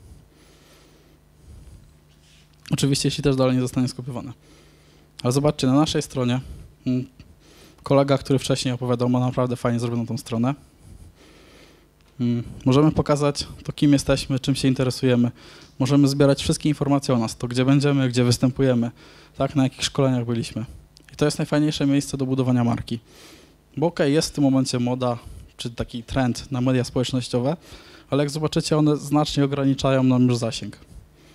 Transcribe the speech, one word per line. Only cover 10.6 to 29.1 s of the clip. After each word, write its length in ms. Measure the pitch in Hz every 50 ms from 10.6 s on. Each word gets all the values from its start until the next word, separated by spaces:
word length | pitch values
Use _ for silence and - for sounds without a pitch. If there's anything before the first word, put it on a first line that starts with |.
| - - _ _ - - - - - - - _ - - - - - - - - - - - _ _ _ _ _ _ _ _ -
Mm, 220 | 123 120 120 120 117 - - - -
możemy 280 | 127 127 143 151 156
pokazać 540 | - 165 147 - 147 139 147 143 143 - - - - - -
to, 80 | -
kim 200 | - - 151 143
jesteśmy, 460 | 143 135 - - 135 - - - 135 127
czym 160 | - 143 131
się 140 | - - 135
interesujemy. 600 | 127 131 131 127 - - 135 131 123 120 120 120 - - - - - - - - _ -
Możemy 300 | 131 123 143 143 143 135
zbierać 340 | 139 143 143 139 139 -
wszystkie 260 | - - 156 - - 151
informacje 460 | 143 - 143 139 139 139 - - 127
o 40 | 117
nas, 180 | 113 107 -
to 120 | - - 120
gdzie 160 | 120 127 127
będziemy, 440 | 135 139 143 139 143 139 139 131 127
gdzie 160 | 117 127 123
występujemy, 680 | 120 117 - 135 127 131 - 135 131 123 117 117 120 - - - - - - - - -
tak, 200 | - 135 135 -
na 60 | 135
jakich 220 | 131 135 - - -
szkoleniach 420 | - - - 135 131 127 123 117
byliśmy. 380 | 120 120 113 - - - 110 117 - - - - _ _ - - -
I 40 | -
to 80 | - 151
jest 140 | 147 - -
najfajniejsze 480 | 156 - 151 147 151 151 147 - 147
miejsce 300 | 139 139 143 139 - -
do 100 | 135 135
budowania 380 | 131 131 131 127 127 127 123 117
marki. 340 | 117 113 113 - - 117 117 - - - - - - - - - - _ _ _ _ _
Bo 100 | 139 151
okej, 280 | 170 170 - 160 139 143
jest 140 | 160 165 -
w 40 |
tym 120 | - 151 143
momencie 340 | 135 135 131 127 - - 123
moda, 400 | 120 120 127 127 127 123 117 117 - - - - - - _
czy 140 | - - 123
taki 320 | 117 - 113 - - 120
trend 500 | - - - 139 127 123 113 - - -
na 80 | 135 123
media 240 | 123 131 127 127 117
społecznościowe, 720 | - - 131 120 - 131 127 123 - - 123 120 139 170 - - - - - - - - - - _
ale 120 | 135 143
jak 80 | 147 143
zobaczycie, 480 | 139 156 156 151 - 165 - - 160 156
one 180 | 156 147 147
znacznie 480 | 143 - 143